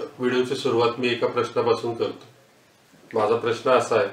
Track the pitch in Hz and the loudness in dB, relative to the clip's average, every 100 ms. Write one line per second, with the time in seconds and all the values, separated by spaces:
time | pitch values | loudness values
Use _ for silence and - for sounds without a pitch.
0 | - - 123 127 123 135 127 117 117 127 | 2 -4 0 0 0 -2 0 2 2 0
1 | 123 113 123 123 110 123 117 110 117 113 | -2 0 -2 -2 -2 -2 0 0 -2 -4
2 | 98 - - - _ _ _ _ _ _ | -4 -6 -18 -20 _ _ _ _ _ _
3 | - 113 104 113 117 113 131 123 - 110 | -6 -2 0 0 0 0 2 2 4 0
4 | 98 | 0